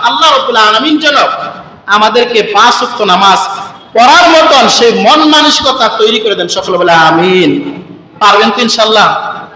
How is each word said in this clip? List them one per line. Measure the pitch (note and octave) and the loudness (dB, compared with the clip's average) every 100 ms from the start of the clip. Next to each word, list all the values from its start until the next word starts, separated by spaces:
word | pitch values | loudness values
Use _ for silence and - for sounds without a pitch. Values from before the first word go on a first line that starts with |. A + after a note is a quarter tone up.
আল্লাহ | A#3+ A#3 D#4+ C#4 | -2 0 0 0
রাব্বুল | C4 A#3 | 0 0
আলামিন | G#3+ G#3+ C#4+ D4+ | 2 0 0 0
যেন | D4+ C#4+ - - - - - - - | 0 0 -2 -4 -10 -14 -20 -20 -4
আমাদেরকে | G3+ G#3+ A#3 A#3+ A#3 | 0 0 0 0 -2
পাঁচ | G3+ G3 A#3 D#4+ | -2 0 2 0
ওয়াক্ত | B3 - | -4 -4
নামাজ | G#3 F#3 G3 F#3 - - - - - | -2 2 2 0 -2 -8 -12 -18 -6
পড়ার | - B3 D#4+ F4 | 2 4 4 4
মতন | E4 D#4+ C#4+ A3 | 4 4 2 2
সেই | - A#3+ | 2 2
মন | G3 G3+ D4+ D#4 | 2 2 2 2
মানসিকতা | D4+ D4+ - C#4+ B3+ A3+ | 2 0 -2 -2 -2 -2
তৈরি | A3+ A3 A#3 | -2 -2 -2
করে | A3 G3 | -4 -4
দেন। | F3 | -6
সকলে | G3 F#3 F3+ | -6 -4 -2
বলে, | F3 | 0
"আমিন।" | E3 D#3+ E3 F3+ F#3 E3 - - - - - - - | 2 2 2 0 2 0 -2 -6 -12 -16 -20 -20 -2
পারবেন | G#3 G3+ A3+ | 0 2 0
তো | G#3 | -2
ইনশাআল্লাহ? | A#3 A#3 A3 G#3+ F3 C#3+ - - - | -4 -2 0 2 0 0 -8 -12 -16